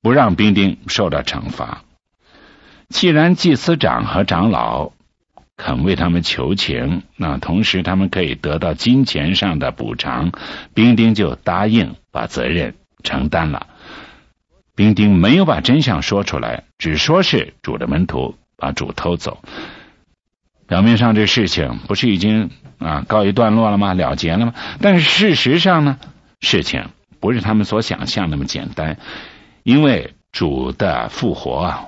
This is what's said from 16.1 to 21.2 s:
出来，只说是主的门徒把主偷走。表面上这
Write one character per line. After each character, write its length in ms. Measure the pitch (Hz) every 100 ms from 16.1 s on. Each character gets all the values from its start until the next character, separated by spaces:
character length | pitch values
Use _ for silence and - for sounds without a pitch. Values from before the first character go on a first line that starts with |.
| 101
出 160 | - 67
来， 240 | 57 58 _ _
只 180 | 82 76
说 240 | - 175
是 320 | 185 98 - _
主 160 | - 64
的 80 | -
门 200 | 73 90
徒 280 | 64 64 - _ _
把 140 | 69
主 200 | 67 -
偷 240 | - 87 87
走。 280 | - - - - - - - _ _ _ _ _ _ _ _
表 140 | 87
面 160 | 110 113
上 180 | 120
这 100 | 107